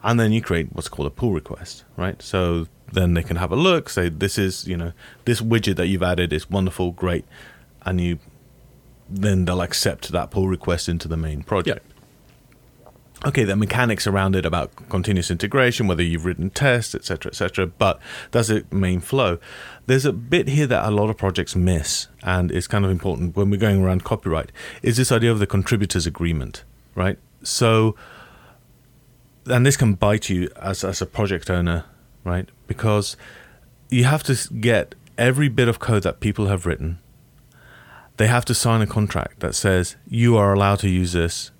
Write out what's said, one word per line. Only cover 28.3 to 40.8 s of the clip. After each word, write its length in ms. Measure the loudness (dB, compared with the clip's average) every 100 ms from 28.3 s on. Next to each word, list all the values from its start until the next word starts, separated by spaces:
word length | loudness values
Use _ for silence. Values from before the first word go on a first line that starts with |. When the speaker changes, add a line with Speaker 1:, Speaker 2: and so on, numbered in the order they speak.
| -20 -20 _ _ _ _ _ _ _ _ _ 0
Speaker 1:
and 220 | 4 4
this 100 | 4
can 160 | 2
bite 360 | 2 2 0 0
you 200 | -2 -4 -6
as, 240 | -8 -4
as 160 | -4 -4
a 60 | -6
project 440 | -4 -4 -4 -2
owner, 340 | -2 0 -2 -6 _ _ _
right? 260 | -6 -6 -6 _ -12
Because 520 | -4 0 0 -2 -10 -20 -20 -20 -20 -20 _ _
you 160 | 2 4
have 180 | 2
to 100 | 0
s-, 140 | -2 -2
get 480 | -2 2 2 0 -10 -20 0
every 300 | 2 4 2
bit 180 | 2 2
of 100 | 2
code 240 | 2 2
that 180 | 0 -2
people 260 | -2 0 0
have 180 | 0 -2
written. 320 | -4 -4 -8 _ _ _ _ _ _ -20 -20 -20 -20 -20 0
They 100 | 2
have 180 | 2 0
to 100 | 0
sign 260 | 2 2
a 60 | 2
contract 520 | 0 0 -2 -6 -6
that 120 | -6
says, 420 | -2 2 2 0 -6 -8
"You 300 | 2 6 6
are 160 | 6
allowed 260 | 6 4
to 100 | 4